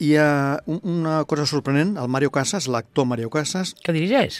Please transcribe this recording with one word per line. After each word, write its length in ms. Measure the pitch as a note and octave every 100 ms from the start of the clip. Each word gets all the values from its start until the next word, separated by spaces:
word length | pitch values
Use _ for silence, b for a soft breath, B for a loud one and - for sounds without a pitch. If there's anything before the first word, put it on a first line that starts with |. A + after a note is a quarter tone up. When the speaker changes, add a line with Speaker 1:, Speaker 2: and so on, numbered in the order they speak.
| D3+
Speaker 1:
hi 60 | D3+
ha 380 | D3+ C#3+ C#3 D3 -
un, 80 | E3 F#3+
una 300 | E3+ D#3+ D#3 C#3+
cosa 220 | D3 D3
sorprenent, 460 | D3 C3+ C#3+ F3+ G3
el 120 | B2
Mario 160 | C3 C#3
Casas, 380 | C#3+ B2+ G3+ C3
l'actor 380 | A#2+ - - B2+
Mario 220 | A#2 A2+
Casas, 380 | D3+ D3 F#3 F#3 -
Speaker 2:
Que 80 | - D#3+
dirigeix? 400 | F3+ C4 G3